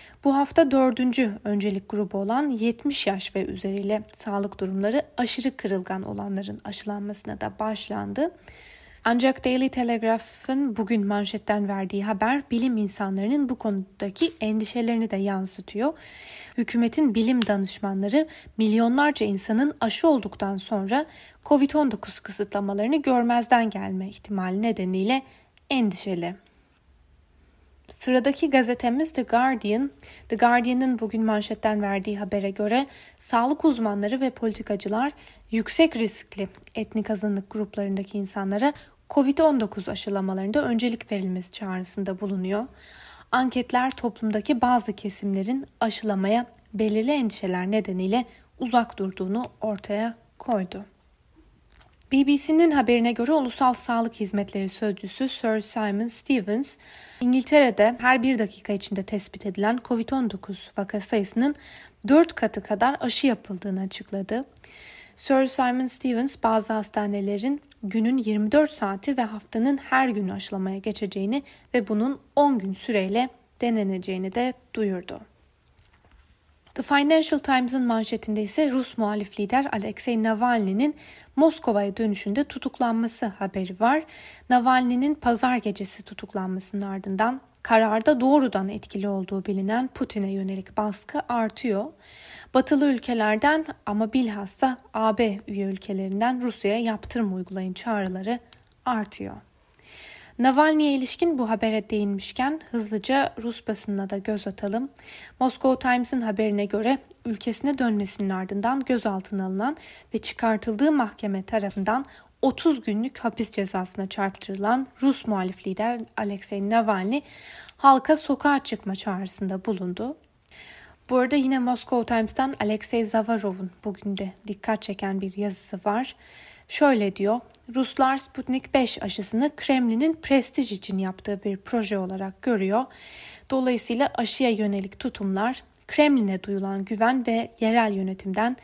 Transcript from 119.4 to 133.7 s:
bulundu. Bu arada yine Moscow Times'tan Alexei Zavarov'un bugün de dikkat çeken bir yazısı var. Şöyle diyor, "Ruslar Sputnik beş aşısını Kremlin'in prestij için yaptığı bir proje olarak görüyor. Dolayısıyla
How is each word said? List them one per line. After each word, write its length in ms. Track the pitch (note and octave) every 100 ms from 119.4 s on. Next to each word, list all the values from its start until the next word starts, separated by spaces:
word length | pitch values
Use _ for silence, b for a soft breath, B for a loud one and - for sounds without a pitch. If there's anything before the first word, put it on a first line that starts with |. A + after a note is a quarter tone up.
| F#3+ F#3+
bulundu. 520 | A3+ F#3+ F3+ F3+ A#3+ D#4+ _ _ _ B B B B B -
Bu 60 | B3+
arada 200 | B3 C#4+
yine 220 | C4 C4+
Moscow 560 | B3 B3 - A#3+ A3+
Times'tan 400 | A#3 A3 - C4+ C4+
Alexei 460 | G#3+ G#3+ - A#3 G#3+
Zavarov'un 640 | A3+ G#3+ A3+ G3 F#3+ F#3 -
bugün 320 | G#3+ F#3+ G3+ G3
de 160 | F#3+ - G3+
dikkat 360 | G3+ - G#3+
çeken 380 | - G3 G3 F#3+
bir 160 | F#3+ F#3+
yazısı 440 | G#3 F#3+ - F#3
var. 320 | G#3 G#3+ C4 - B B B B B
Şöyle 480 | - D4 B3 G3+ F#3+
diyor, 240 | G3+ A#3+ - - -
"Ruslar 440 | A#3+ B3 - C4 C4+
Sputnik 560 | - - B3+ B3+ -
beş 280 | C4+ A#3+ -
aşısını 480 | G3+ G3+ F#3+ A3 D4 -
Kremlin'in 560 | - C4 A#3+ A3+ D#4+
prestij 600 | D#4+ - C#4 A#3 - A#3+
için 260 | G3 - F#3+
yaptığı 460 | F#3+ F#3+ - G3
bir 120 | G#3 G3
proje 420 | - A#3+ G#3 G3+
olarak 440 | F#3 F#3+ F#3+ -
görüyor. 420 | C4 A3 F#3+ G#3+ C4+ B B B B B -
Dolayısıyla 600 | C4 B3+